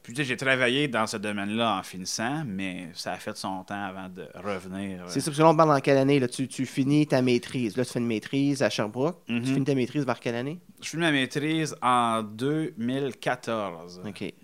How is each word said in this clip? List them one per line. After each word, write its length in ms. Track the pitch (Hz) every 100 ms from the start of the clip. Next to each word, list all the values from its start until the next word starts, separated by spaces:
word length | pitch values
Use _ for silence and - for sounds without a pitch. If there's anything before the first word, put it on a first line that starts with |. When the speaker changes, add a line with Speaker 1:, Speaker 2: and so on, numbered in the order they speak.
Speaker 1:
puis, 100 | -
tu 60 | 123
sais, 60 |
j'ai 120 | 131 117
travaillé 520 | 135 131 120 135 147
dans 180 | 113 107
ce 100 | 110
domaine-là 640 | 104 104 101 110 113 95
en 40 |
finissant, 600 | - 92 90 - 117 151
mais 460 | 135 95 95 90 80
ça 200 | 87 98
a 40 | 90
fait 180 | 107 104
son 260 | 101 92
temps 180 | 95 101 98
avant 220 | 95 92
de 180 | 92 80
revenir, 680 | - 101 92 92 95 98 90 90
Speaker 2:
C'est 120 | 139
Speaker 1:
euh. 40 |
Speaker 2:
ça, 80 | 156
parce 60 | 143
que 40 |
là, 60 | 160
on 80 | 156
parle 140 | 160
dans 100 | 139
quelle 160 | 147 135
année, 240 | 135 143
là ? 80 | 123
Tu, 200 | - 127
tu 180 | - 127
finis 400 | - 131 147 147
ta 160 | 131
maîtrise. 540 | 127 120 - 135 113 120
Là, 80 | 123
tu 60 |
fais 60 | 127
une 80 | 117
maîtrise 540 | 107 - 139 143 135
à 60 | 104
Sherbrooke. 540 | - 107 117 151 180 -
Speaker 1:
Mhm. 140 | 117
Speaker 2:
Tu 100 | 127
finis 100 | 139
ta 100 | 139
maîtrise 300 | 135 117 147
vers 160 | 123 117
quelle 140 | 123
année ? 240 | 117 135 175 - -
Speaker 1:
Je 60 | -
finis 120 | 156
ma 100 | 170
maîtrise 600 | 139 127 147 151 160 143 -
en 420 | 123 123 117 113
deux 520 | 107 107 135 156 160 -
mille 400 | 117 135 135 -
quatorze. 840 | - 127 - 110 98 82 87 90 101
Speaker 2:
Ok. 160 | - 98 -